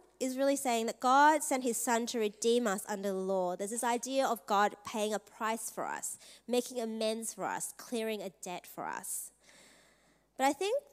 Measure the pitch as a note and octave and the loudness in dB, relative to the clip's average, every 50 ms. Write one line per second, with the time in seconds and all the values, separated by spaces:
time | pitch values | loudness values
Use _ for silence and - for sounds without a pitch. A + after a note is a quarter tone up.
0 | - _ _ - C4 C4 B3+ C4 C4+ C#4 C#4+ C#4 - B3+ A#3 A3+ A3+ A3+ - - | -8 _ _ -4 -4 -2 0 0 2 2 2 2 0 0 0 0 0 -2 -2 0
1 | - B3+ C4 C#4 D4 D4+ D#4 D4+ - - C#4 B3+ B3+ B3 A3 - - C4 A#3 A3+ | 4 6 8 8 10 8 8 6 2 0 0 0 0 0 -2 0 0 2 2 2
2 | A#3+ A#3 - A#3+ G#3+ G#3 - - - A#3 A#3+ A#3+ A#3+ G#3 F#3+ G#3+ - - G#3 G3 | 2 0 -2 0 -2 -2 -2 0 2 4 4 4 4 2 0 -2 -4 -6 -6 -4
3 | G3 G3+ F#3+ F#3+ F#3+ F#3+ G3 F#3+ F3+ F3 F3+ F3+ G3+ G3 A#3+ A#3 B3 A#3 A#3+ A#3 | -2 -2 -2 -2 -2 0 0 0 0 0 -2 -4 -4 -6 -4 -2 0 0 0 0
4 | - B3+ C4+ C4+ C4 G3+ A#3 G#3+ - - G#3 G3 G#3 G3 - - - - - A3 | -2 -2 0 2 2 2 0 -2 -2 2 4 4 4 4 2 -2 -10 -6 -4 -2
5 | G#3 G#3+ G#3+ G3 - - - - A3+ A3 A3+ A3+ - - - F#3+ A2+ D2 D2 - | -2 -2 -2 -4 -6 -8 -10 -6 -4 -4 -4 -4 -6 -8 -8 -6 -6 -6 -6 -6
6 | - - - - - - - - _ - A#3+ B3 - - B3+ A#3 A3+ A3+ A3 A3 | -8 -10 -10 -12 -16 -20 -20 -16 _ -2 -2 -2 -2 -2 -4 -6 -6 -6 -4 -4
7 | A3 A3 A3 A3+ A3+ - - F#3+ F3 A2 F#2 - - - - - - - B3 A3 | -4 -4 -4 -4 -6 -8 -8 -6 -6 -4 -4 -4 -6 -8 -10 -12 -12 -8 -6 -4
8 | A3 A3 A3 G3+ F3+ G3 - _ - F#3+ F3+ - - - - - - - - - | -4 -4 -4 -6 -8 -10 -12 _ -12 -10 -10 -10 -12 -14 -12 -10 -8 -6 -6 -8
9 | G3 - - - - - - _ _ - - - - - - - _ _ _ _ | -8 -8 -8 -8 -10 -12 -16 _ _ -20 -20 -20 -20 -20 -20 -20 _ _ _ _
10 | _ _ _ _ _ _ _ - C4 C#4 D4 - F#4+ G#4 B4 C#5+ - - | _ _ _ _ _ _ _ 0 2 2 2 2 0 0 0 -2 -4 -6